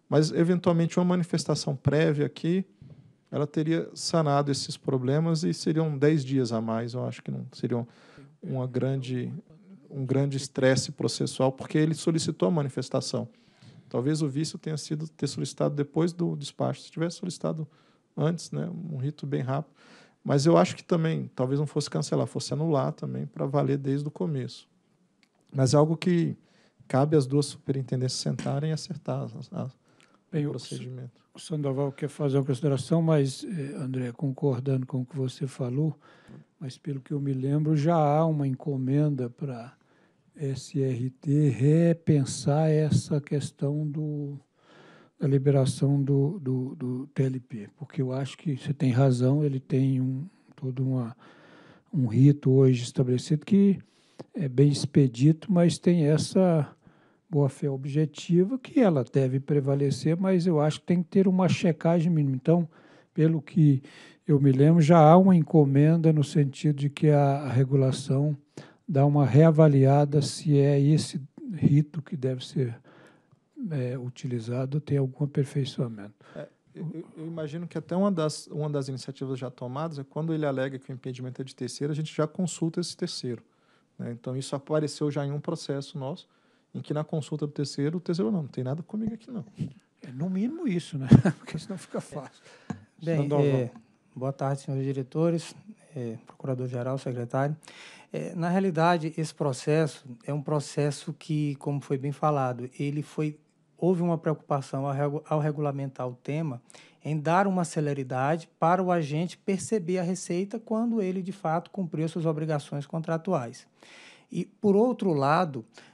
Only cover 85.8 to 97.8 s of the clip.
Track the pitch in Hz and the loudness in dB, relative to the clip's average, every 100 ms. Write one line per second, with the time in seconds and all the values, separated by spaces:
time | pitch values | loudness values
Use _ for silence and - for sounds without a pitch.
85.8 | 139 147 131 180 - _ _ _ _ 135 | -8 -10 -10 -10 -16 _ _ _ _ -16
86.8 | - 151 156 165 135 151 147 147 143 - | -6 -6 -4 -6 -6 -6 -6 -6 -6 -4
87.8 | 143 170 165 170 208 202 139 - 127 156 | -4 -4 -4 -2 -2 -2 -4 -6 -6 -6
88.8 | - 214 220 226 - 233 131 - - - | -8 -6 -6 -8 -12 -12 -12 -10 -10 -10
89.8 | _ _ - 127 175 185 226 330 320 175 | _ _ -16 -8 -4 -2 -4 -4 -4 -4
90.8 | - 147 131 135 - - - 160 - 190 | -4 -8 6 6 6 -2 -8 -12 -10 -12
91.8 | - 208 - 143 131 - - - - - | -10 -12 -12 -14 -14 -18 -20 -20 -16 -16
92.8 | - _ 160 160 143 143 143 135 120 - | -16 _ -4 -2 0 0 2 0 -2 -8
93.8 | - _ _ - 131 135 139 139 - 135 | -20 _ _ -8 -8 -4 -4 -4 -6 -6
94.8 | 135 135 127 156 170 170 156 - - - | -4 -6 -6 -2 0 0 -6 -14 -20 -20
95.8 | _ 147 120 113 - - - 127 127 123 | _ -10 -10 -10 -16 -12 -6 -6 -4 -6
96.8 | 123 135 135 123 120 131 143 156 - - | -6 -6 -6 -8 -4 -2 -2 -4 -10 -20